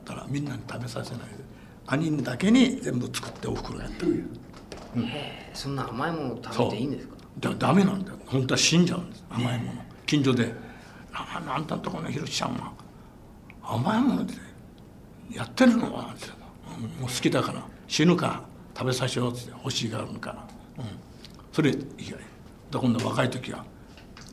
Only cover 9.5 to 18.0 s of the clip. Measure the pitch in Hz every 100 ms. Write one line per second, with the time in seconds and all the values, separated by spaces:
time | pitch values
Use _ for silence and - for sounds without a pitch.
9.5 | 120 - - - - - 151 135 120 113
10.5 | - - - - - - - - 175 170
11.5 | 131 151 170 - 160 160 - - - -
12.5 | 50 - - - - - - - - -
13.5 | - - 113 147 220 269 190 - - -
14.5 | - - - - - - - - - 120
15.5 | - 254 233 - 127 117 - - - -
16.5 | - - - 113 - 127 - 151 131 113
17.5 | - - - - -